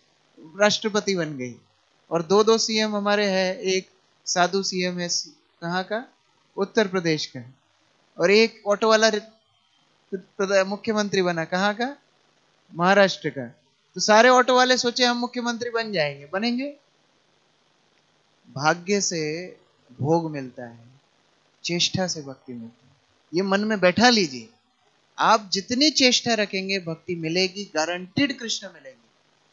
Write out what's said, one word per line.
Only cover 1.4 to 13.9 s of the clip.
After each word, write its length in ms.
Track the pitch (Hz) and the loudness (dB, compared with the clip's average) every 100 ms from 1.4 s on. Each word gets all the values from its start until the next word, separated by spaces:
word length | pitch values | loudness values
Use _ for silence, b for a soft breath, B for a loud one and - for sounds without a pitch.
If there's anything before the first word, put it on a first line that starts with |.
| 123 117 _ _ _ _ _ | -10 -12 _ _ _ _ _
और 120 | 165 | -4
दो 220 | 160 202 | 2 4
दो 140 | 214 226 | 4 2
सीएम 380 | - 220 214 208 | 2 0 0 -2
हमारे 300 | 202 208 208 | 0 2 2
हैं, 320 | 190 185 190 | 0 0 -2
एक 320 | 185 185 185 _ _ _ - | -2 -4 -4 _ _ _ -6
साधु 360 | 185 175 190 | 0 2 0
सीएम 360 | 190 185 180 180 | -2 -2 -4 -4
है, 100 | 175 - - - _ _ | -4 -6 -8 -18 _ _
कहाँ 220 | 170 180 | -6 -6
का? 240 | 185 214 285 _ _ _ _ - | -4 -6 -8 _ _ _ _ -6
उत्तर 320 | 196 233 202 | -2 0 0
प्रदेश 380 | 185 170 156 - | 0 -2 -2 -4
का, 140 | 131 123 - _ _ _ _ _ - | -12 -16 -20 _ _ _ _ _ -2
और 120 | 170 | 4
एक 320 | 208 226 - 202 | 4 4 0 -4
ऑटो 220 | 202 220 | 0 2
वाला 200 | 220 220 | 4 4
रि-, 140 | 214 214 _ _ _ _ _ _ _ _ | 2 -6 _ _ _ _ _ _ _ _
प्रधा-, 520 | 190 - - 190 196 190 | -12 -12 -6 2 2 2
मुख्यमंत्री 560 | 202 226 214 208 196 | -2 -4 -2 0 0
बना, 220 | 180 170 | 0 -2
कहाँ 300 | 160 180 208 | -4 -2 -2
का? 220 | 208 247 285 _ _ _ _ _ _ _ | -2 -6 -8 _ _ _ _ _ _ _
महाराष्ट्र 560 | 156 180 202 196 - 156 | -2 4 6 4 2 -8
का। 240 | 135 120 - _ _ _ | -8 -12 -14 _ _ _